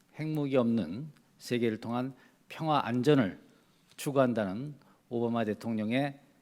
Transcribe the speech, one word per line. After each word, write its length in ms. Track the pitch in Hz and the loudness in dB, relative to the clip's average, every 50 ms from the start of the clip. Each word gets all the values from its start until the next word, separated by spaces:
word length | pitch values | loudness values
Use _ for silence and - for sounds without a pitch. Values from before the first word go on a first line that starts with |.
| _ _ - - | _ _ -12 -10
핵무기 360 | 151 156 156 151 143 135 135 | -6 -4 -4 -4 -2 0 2
없는 540 | 131 117 117 117 113 87 78 92 123 156 156 - - _ _ _ _ | 2 4 4 2 0 0 -2 -6 -8 -10 -12 -16 -20 _ _ _ _
세계를 420 | - - 123 117 120 113 110 110 | -6 -4 -2 0 0 0 -2 -4
통한 340 | - 113 117 123 127 135 135 - - _ _ _ _ - | -6 -6 -4 -4 -4 -6 -8 -14 -20 _ _ _ _ -18
평화 380 | - - - 156 151 139 - | -10 -6 -2 0 2 2 2
안전을 540 | 110 123 123 117 147 147 135 113 87 - - - - _ _ _ _ _ _ _ _ _ | 0 0 2 4 6 6 6 6 4 0 -6 -16 -20 _ _ _ _ _ _ _ _ _
추구한다는 800 | - - 151 131 139 131 123 113 113 104 92 95 113 139 151 143 - - - _ _ _ - | -10 -6 0 2 4 4 4 2 0 -2 -2 -4 -6 -8 -10 -12 -16 -20 -20 _ _ _ -6
오바마 380 | 120 117 117 117 117 117 113 | -4 -2 -2 0 0 0 -2
대통령의 680 | 107 101 - - 117 113 107 104 107 120 135 147 139 139 - _ _ _ _ | -2 -4 -4 -6 -6 -4 -4 -2 -2 0 0 -2 -2 -6 -10 _ _ _ _